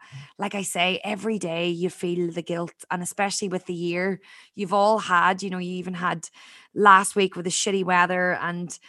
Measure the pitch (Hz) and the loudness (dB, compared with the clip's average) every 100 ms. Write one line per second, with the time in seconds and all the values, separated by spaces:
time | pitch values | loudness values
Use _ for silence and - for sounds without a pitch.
0 | - 139 139 - 196 202 190 185 180 185 | -10 -20 -18 -8 -6 -6 -4 0 0 0
1 | 202 208 214 220 170 165 175 170 180 - | -4 -6 -4 -4 -4 -4 -2 -2 -4 -4
2 | 180 175 175 170 160 170 170 - - 175 | -4 -2 -2 -4 -6 -6 -6 -10 -8 -6
3 | 175 - 202 - 202 180 - 175 170 175 | -6 -4 -4 -2 -4 -6 -6 -6 -4 -2
4 | 190 190 - - - - 196 202 208 220 | -2 -4 -10 -20 -18 -8 -2 2 4 2
5 | 185 175 175 190 196 180 180 180 180 175 | 2 4 4 2 -2 -6 -6 -6 -8 -4
6 | 175 170 - - - - - - 208 190 | -4 -4 -8 -20 -20 -20 -10 4 8 8
7 | 202 208 190 185 175 - - 196 180 180 | 6 0 0 0 -4 -2 0 0 2 2
8 | 175 180 180 160 170 175 175 - | 2 2 0 -2 -4 -6 -8 -12